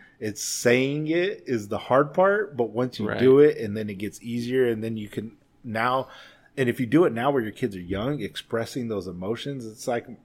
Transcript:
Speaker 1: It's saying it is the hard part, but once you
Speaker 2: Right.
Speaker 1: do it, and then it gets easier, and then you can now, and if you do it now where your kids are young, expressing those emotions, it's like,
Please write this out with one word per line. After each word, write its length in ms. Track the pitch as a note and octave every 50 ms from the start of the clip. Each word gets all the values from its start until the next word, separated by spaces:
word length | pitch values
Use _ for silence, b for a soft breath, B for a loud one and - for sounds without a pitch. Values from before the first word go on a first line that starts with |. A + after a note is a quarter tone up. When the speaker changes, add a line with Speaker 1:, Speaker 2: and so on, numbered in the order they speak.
| B B B B
Speaker 1:
It's 220 | A2 G#2+ G2+ -
saying 640 | - - - - - A#2+ A#2+ B2+ C3 C#3 C#3+ D3+ D#3
it 360 | D3+ E3 F3 F3+ G3 D3+ - -
is 220 | B2+ B2 A2 G#2
the 100 | G2+ G#2+
hard 360 | G2 - - B2 C#3 D3+ D3 D3+
part, 420 | F3+ F#3 G3 G3+ G#3+ G#3+ - -
but 140 | A#2 A#2 G#2+
once 300 | G#2+ A#2+ B2+ B2+ - -
you 80 | G#2+ G#2+
Speaker 2:
Right. 100 | A2 G#2
Speaker 1:
do 200 | A#2+ C3 C3+ C#3+
it, 180 | D3 D3+ -
and 180 | - A2+ G2+ G#2
then 140 | A2 G#2+ G#2
it 60 | G2+
gets 260 | F#2 G#2 G2 - -
easier, 440 | A2+ A#2 A#2 A#2+ A#2 A#2+ B2+ C3 B2+
and 140 | A#2+ A2+ G#2+ A2
then 120 | A2+ A2+
you 140 | A2 G#2 G#2
can 260 | - A2 G#2 A2+ - _ _ _ _ _
now, 460 | - A#2+ G#2+ A2+ A#2 B2 B2+ C3+ B2 B B B B B B B B B B
and 140 | C3+ C3 A#2
if 100 | A2+ -
you 60 | B2
do 180 | G#2+ C3+ D#3+ F3+
it 80 | C#3
now 200 | A2+ A#2 B2 C#3+
where 100 | C#3+ B2+
your 100 | A2 G#2+
kids 240 | - - B2+ A2 G2
are 60 | F#2
young, 400 | F2 F2 F#2+ G2 A2+ C#3 D3+ B2+
expressing 640 | G2+ - - - - - A2+ A2+ A2+ - - C3+ A#2+
those 200 | A2+ G#2+ G2 E2+
emotions, 580 | F#2 F2 F2+ F#2 G#2 A#2 A#2 - C#3+ C#3+ C3 A2+
it's 220 | A2 G#2+ - - C3
like, 180 | A#2+ A#2+ - C3 A2+ - _